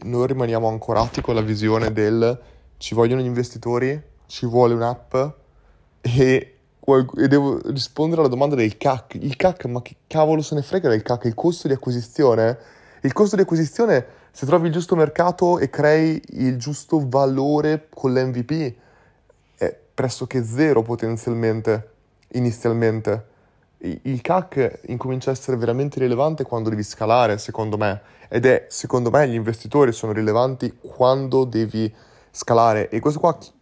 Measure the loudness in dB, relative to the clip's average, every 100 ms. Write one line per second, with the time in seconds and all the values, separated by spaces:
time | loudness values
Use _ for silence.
0 | -4 0 0 0 -2 0 -2 -4 -2 0
1 | 0 -2 -2 0 0 0 2 2 0 0
2 | 2 2 2 0 -10 -20 _ -16 -6 2
3 | 2 2 -2 -4 -6 -6 -4 -2 -2 -4
4 | -10 _ -18 -8 0 4 4 4 -2 -4
5 | -4 -2 -2 -6 _ _ _ _ _ _
6 | -2 4 4 4 0 _ _ _ 2 4
7 | 2 0 4 4 2 -2 -4 -6 -6 -4
8 | -2 2 0 2 0 2 0 0 -2 -2
9 | -6 -10 -8 0 0 0 -6 -8 -10 -20
10 | -4 0 2 2 0 -4 -2 -2 2 0
11 | 0 -2 -2 -2 -2 -2 -2 -2 -2 -6
12 | -6 2 4 6 2 0 -10 -20 -20 -6
13 | -2 2 2 2 2 2 -2 0 2 2
14 | 0 -14 _ -8 0 2 2 -2 0 2
15 | 2 2 0 2 2 2 0 0 2 4
16 | 2 -2 -6 -2 -2 -2 -6 -10 -2 -2
17 | 0 0 2 0 0 2 2 -2 -6 -6
18 | -2 0 0 -4 -4 -4 -6 -10 _ _
19 | _ _ _ _ _ -6 -6 -6 _ -6
20 | -4 -4 -6 -4 -4 0 2 2 0 -4
21 | -4 -4 -4 -2 -2 -2 0 -2 -4 _
22 | _ _ _ -2 -2 0 -2 0 0 0
23 | -2 -4 -6 _ _ _ _ _ -10 -8
24 | -6 -6 -2 -2 -2 -2 -2 -4 -10 -8
25 | -6 -4 -4 -4 -4 -2 -2 -2 -2 -2
26 | 0 0 0 -2 -4 -4 -2 -4 -6 -4
27 | 2 4 4 0 -6 -6 -4 -2 -2 -4
28 | -10 -20 -6 2 4 2 0 -10 -2 0
29 | 2 2 2 0 -4 -6 -2 2 2 2
30 | -4 -2 0 2 0 -2 -8 -8 -10 0
31 | 2 2 2 0 0 -2 -2 -2 -4 -6
32 | _ _ _ -10 0 4 4 2 -2 -2
33 | -2 0 0 -2 -8 _